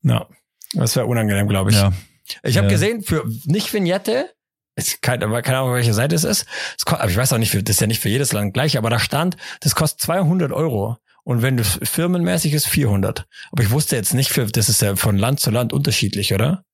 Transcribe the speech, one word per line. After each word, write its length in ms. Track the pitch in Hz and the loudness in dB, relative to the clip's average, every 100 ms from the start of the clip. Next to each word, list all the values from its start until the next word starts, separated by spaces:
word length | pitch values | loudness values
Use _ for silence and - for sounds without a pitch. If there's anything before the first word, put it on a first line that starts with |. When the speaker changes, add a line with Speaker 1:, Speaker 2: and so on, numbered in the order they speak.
Speaker 1:
Ja, 220 | 151 113 - _ _ _ - | 2 0 -2 _ _ _ -8
das 220 | - 117 - | -2 0 0
wär 120 | 120 | 0
unangenehm, 400 | 120 107 101 101 | 0 0 0 0
glaub 220 | 98 95 | 0 2
ich. 60 | 104 | 2
Speaker 2:
Ja. 160 | 98 92 - _ - - | 2 0 -8 _ -18 -8
Speaker 1:
Ich 140 | - 120 | -2 2
hab 80 | 101 | 2
Speaker 2:
Ja. 40 | |
Speaker 1:
gesehen, 300 | 196 190 233 | 2 0 -2
für 200 | 190 160 113 113 - | -2 -4 -2 -8 -2
nicht 280 | 190 - | -2 -2
Vignette, 580 | 214 175 185 190 240 349 _ _ _ _ - | -2 0 0 -2 -2 -4 _ _ _ _ -8
ist 240 | 135 - | -6 -2
kein, 200 | 123 123 | -2 0
aber 180 | 107 117 | 0 -2
keine 180 | 123 131 | 0 0
Ahnung, 140 | 131 | 0
welche 200 | 123 117 | 2 2
Seite 220 | 104 139 165 | 2 2 0
es 80 | |
ist. 220 | 156 208 - - - - | 0 -2 -4 -10 -10 -8
Es 80 | - | -4
ko-, 100 | - | 0
aber 140 | - | 0
ich 80 | 90 | 0
weiß 160 | 131 | 2
auch 40 | 120 | 2
nicht, 140 | 110 | 0
für, 100 | 104 | 0
das 140 | 104 104 | 0 0
ist 60 | |
ja 60 | 107 | 0
nicht 120 | 110 | 0
für 80 | - | 0
jedes 220 | 113 139 | 0 0
Land 200 | 107 101 | -2 -2
gleich, 240 | 95 151 135 | 0 0 0
aber 120 | 110 | 0
da 100 | 117 | 0
stand, 360 | - 139 175 175 - - | 0 0 -2 -4 -12 -4
das 140 | 151 - | -2 0
kostet 240 | 156 - | -2 -2
zweihundert 500 | - 175 170 185 151 | -2 0 2 2 0
Euro. 440 | - 160 113 104 120 _ _ | 0 -2 0 -2 -6 _ _
Und 180 | - 120 | -2 0
wenn 160 | 127 127 | 2 2
das 220 | 104 - | 0 -2
firmenmäßig 680 | 110 - 170 180 175 180 160 | -4 -2 0 2 2 0 0
ist, 140 | 147 - | 0 0
vierhundert. 580 | - 131 98 98 - - - - | 2 2 2 0 -2 -10 -16 -6
Aber 120 | - | 0
ich 80 | 107 | 2
wusste 240 | 131 156 131 | 2 0 -2
jetzt 160 | 95 | 0
nicht, 160 | 123 135 | 0 0
für, 140 | - 110 | 0 0
das 240 | 113 107 | 0 2
ist 120 | 107 | 2
ja 140 | 104 95 | 2 0
von 220 | 110 101 | 2 2
Land 220 | 110 143 | 2 0
zu 100 | - | 0
Land 220 | 110 123 | 0 0
unterschiedlich, 600 | 139 143 - 101 101 101 | 0 0 0 0 -2 -2
oder? 300 | 95 123 185 _ | 2 2 0 _